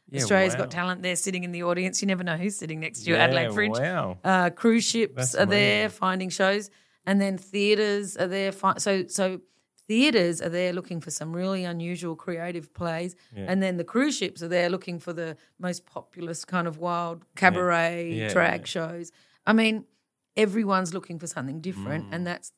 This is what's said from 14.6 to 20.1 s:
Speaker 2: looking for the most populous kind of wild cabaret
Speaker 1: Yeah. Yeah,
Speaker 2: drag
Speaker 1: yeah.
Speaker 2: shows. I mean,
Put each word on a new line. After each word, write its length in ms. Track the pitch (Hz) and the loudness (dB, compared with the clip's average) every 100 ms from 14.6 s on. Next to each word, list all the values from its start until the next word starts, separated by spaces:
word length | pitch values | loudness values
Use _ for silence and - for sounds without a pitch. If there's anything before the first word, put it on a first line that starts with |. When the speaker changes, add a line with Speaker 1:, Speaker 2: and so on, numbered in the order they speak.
| 175 | 2
Speaker 2:
looking 260 | 185 185 170 | 0 -6 -10
for 160 | 180 | -8
the 240 | 170 165 151 _ _ | -8 -8 -10 _ _
most 260 | 180 175 - | -6 -6 -10
populous 580 | - - 180 170 165 | -14 -14 -12 -8 -8
kind 240 | - 180 170 | -4 -2 -2
of 120 | 156 | -4
wild 440 | 175 170 170 170 _ - | -4 -2 -4 -8 _ 4
cabaret 760 | 185 180 180 170 165 170 170 | 4 6 4 4 2 0 -4
Speaker 1:
Yeah. 120 | 135 | -2
Yeah, 60 | 110 | 0
Speaker 2:
drag 280 | - - 170 | 4 4 0
Speaker 1:
yeah. 40 | - | -4
Speaker 2:
shows. 460 | 175 165 170 165 - _ _ - | -6 -6 -8 -14 -18 _ _ 4
I 80 | |
mean, 320 | 220 220 220 - _ _ | 4 4 0 -8 _ _